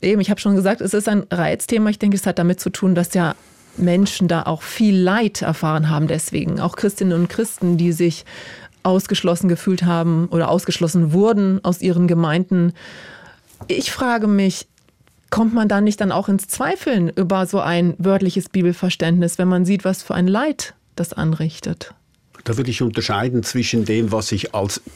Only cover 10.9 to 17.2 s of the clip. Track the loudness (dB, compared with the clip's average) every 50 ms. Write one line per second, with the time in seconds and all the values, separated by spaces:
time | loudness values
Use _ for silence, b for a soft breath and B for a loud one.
10.9 | 2 2 2 2 4 4 4 4 4 2 2 2 0 0 0 -2 -2 0 0 0
11.9 | 2 2 4 4 4 2 2 2 2 0 0 2 2 2 2 2 0 B B B
12.9 | B B B B B B B B B B B B -20 -12 -6 -4 -2 -2 -2 -4
13.9 | -4 -4 -2 0 0 0 2 2 2 4 2 2 0 -2 -8 _ _ _ _ _
14.9 | _ _ _ _ _ _ _ _ 0 2 2 2 4 2 2 2 2 2 2 2
15.9 | 2 0 0 0 0 0 0 2 0 0 0 -4 -6 -4 -2 -2 -4 -2 -2 0
16.9 | 0 2 0 0 0 0